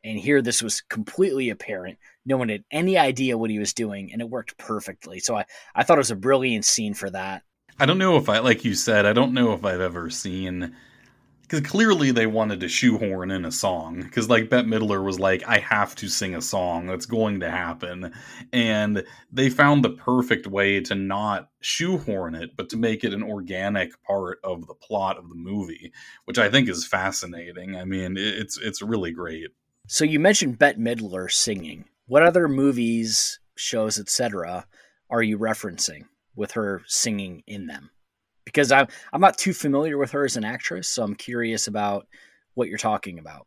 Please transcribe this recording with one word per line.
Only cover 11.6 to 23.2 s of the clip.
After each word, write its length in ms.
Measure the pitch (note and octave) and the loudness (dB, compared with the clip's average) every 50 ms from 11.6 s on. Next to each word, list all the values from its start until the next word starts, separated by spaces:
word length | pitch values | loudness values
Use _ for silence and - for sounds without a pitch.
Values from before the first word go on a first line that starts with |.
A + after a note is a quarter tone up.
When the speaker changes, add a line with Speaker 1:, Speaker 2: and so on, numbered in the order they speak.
Speaker 2:
clearly 500 | D3 - - G3 A3+ A3 G3 E3 D3 C3+ | -2 0 2 2 4 4 4 4 4 2
they 160 | B2 A#2 A2+ | 4 4 2
wanted 340 | A2 G#2+ A2 A2 G#2+ G2+ F2+ | 2 2 0 0 0 -2 -4
to 80 | F2+ E2+ | -4 -4
shoehorn 640 | - - C3 B2 A2 G#2 A2 G2 F#2+ F#2 F2+ F#2+ | -2 2 4 4 4 4 0 -2 -4 -4 -4 -4
in 140 | F#2+ F#2+ F2 | -4 -4 -4
a 80 | E2+ | -4
song, 560 | E2+ - - G2 F2+ E2+ D#2+ E2 E2+ F2+ D#2+ - | -4 -2 -2 0 -2 -2 -6 -8 -10 -10 -12 -4
'cause, 220 | - A#2+ A2 A2 | -2 -2 4 4
like, 180 | A#2+ A2+ A2 - | 4 4 4 4
Bette 180 | B2+ B2 A#2+ | 2 2 2
Midler 380 | A2 A2+ A2 A2 G#2 G2+ G2 F#2+ | 2 0 0 2 0 0 0 0
was 160 | G2 F#2+ F#2 | -2 -2 2
like, 260 | F#2+ F#2+ F#2+ F#2 - | 2 2 2 2 2
"I 120 | - A#2 G2+ | 2 2 2
have 360 | - - A2 G#2 G2+ - - | 4 2 2 2 2 -2 -4
to 120 | - - F#2 | -10 -8 -6
sing 260 | - - G#2 F#2 F2+ | -4 -4 -4 -4 -6
a 60 | D#2+ | -6
song. 460 | D#2+ - - G2 F2+ F2+ E2+ E2+ F2 | -6 -4 -2 -2 0 0 -2 -4 -4
That's 180 | F#2 F#2 E2+ - | -6 -6 -8 -6
going 360 | - A#2 A2+ A2 G#2+ G2+ F#2+ | -4 0 0 0 0 0 -2
to 100 | F2 E2 | -4 -4
happen." 640 | E2 F2+ F2+ E2+ E2 - - F2 F2+ F2+ F#2 E2+ - - - - - - - _ | -4 -4 -4 -6 -6 -8 -10 -10 -10 -10 -12 -12 -12 -16 -20 -20 -20 -20 -14 _
And 540 | - B2 A#2 A2+ A2 G#2+ G#2+ G#2 G#2 G2 - - - - - _ | 0 0 2 2 2 2 2 0 0 -2 -4 -6 -18 -20 -20 _
they 200 | - B2+ C3+ C3+ | 0 2 2 2
found 340 | B2 - D3 C#3+ D3 C#3+ B2 | 6 6 6 8 8 6 4
the 60 | - | 4
perfect 560 | - - - B2 B2+ B2+ B2 - A2+ - - | 0 -2 -2 2 2 2 4 2 0 0 0
way 340 | G2+ G2 G2+ G2 G2 G2 G2 | -4 0 2 2 2 2 0
to 140 | F#2 - G2+ | 0 -2 -4
not 560 | G2 G2 F#2+ F#2+ G2+ G#2+ G#2+ G2+ F2+ - _ _ _ | -4 -2 -2 -2 -2 -2 -2 -2 -4 -6 _ _ _
shoehorn 760 | - - - - E3+ F3+ F#3+ D#3+ - A#2+ G#2 F#2+ F2+ E2 E2 | -6 -6 -4 -2 0 -2 -2 -2 -2 -4 -4 -4 -4 -6 -8
it, 220 | D#2+ E2+ E2+ _ | -10 -10 -12 _
but 140 | - F2+ - | -10 -10 -8
to 80 | - A2+ | -4 0
make 260 | A#2 A2+ A2 A2 - | 0 0 0 0 -2
it 80 | G#2+ | -4
an 100 | G2 G2+ | -4 -4